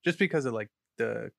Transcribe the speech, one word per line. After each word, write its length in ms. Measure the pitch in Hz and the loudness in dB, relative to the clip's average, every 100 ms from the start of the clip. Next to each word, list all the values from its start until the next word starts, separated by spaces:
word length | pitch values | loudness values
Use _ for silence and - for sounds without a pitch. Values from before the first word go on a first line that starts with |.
just 160 | 175 175 | -2 2
because 260 | 196 160 131 | 2 2 0
of, 80 | |
like, 160 | 113 107 _ _ - | -2 -6 _ _ -4
the 340 | 113 110 113 | -2 -2 -6